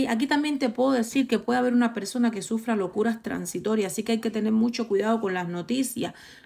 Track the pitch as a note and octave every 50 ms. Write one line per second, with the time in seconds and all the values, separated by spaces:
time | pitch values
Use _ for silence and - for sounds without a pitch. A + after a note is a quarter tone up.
0 | C4 A3+ A#3 A3 C#4 C4+ D4+ D4 D4 D4+ D4 C4+ C#4 A3+ A3 - B3+ C4+ C4+ A#3+
1 | A3 A3+ - C4+ C4+ - A#3 G#3+ - - B3 B3 B3 B3 B3 A#3+ A#3+ A3+ A#3 A3
2 | G3 G3+ - B3 A#3+ A#3 A3 G3 - - A3+ A3 A3+ A#3+ A3+ G3+ F#3 F3+ - G#3
3 | G#3+ A#3 A3 A3+ - G3+ F3 F3+ F3+ F3 - F3+ E3+ G#3 A3 A3 G3 F#3 - -
4 | A3 - A#3 A3 A#3 A3+ G#3 G#3+ G#3+ A3 A3 A3 A3+ B3 A#3 - A3+ - G3+ G3
5 | G#3 A3 A3+ A3 G#3+ F#3+ F#3 F3+ F3 E3+ F3 F3 E3+ - A#3+ C4+ C4 B3+ - -
6 | E3+ E3+ - - - - - - -